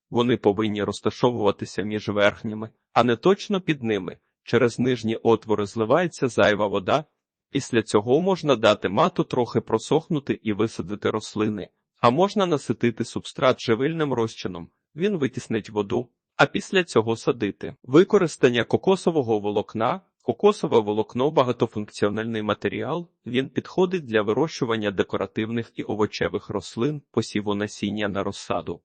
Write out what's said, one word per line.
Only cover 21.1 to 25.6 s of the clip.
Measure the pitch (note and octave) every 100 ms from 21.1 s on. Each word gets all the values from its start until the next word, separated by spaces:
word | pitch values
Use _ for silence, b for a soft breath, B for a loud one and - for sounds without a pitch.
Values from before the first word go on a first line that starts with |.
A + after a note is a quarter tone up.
| B2 C#3+
багатофункціональний | D#3+ B2+ A#2+ A#2 A2 G#2 - G#2 G#2+ A2+ A2+
матеріал, | G#2+ G#2 G#2 G#2+ A2+ E3 E3+ _ A#2
він | B2 C3+
підходить | - - - F#3 F#3 C3
для | A2
вирощування | G#2 G#2+ D#3 - A#2+ A2+ G#2
декоративних | F#2+ - G#2 G2 - A2 A#2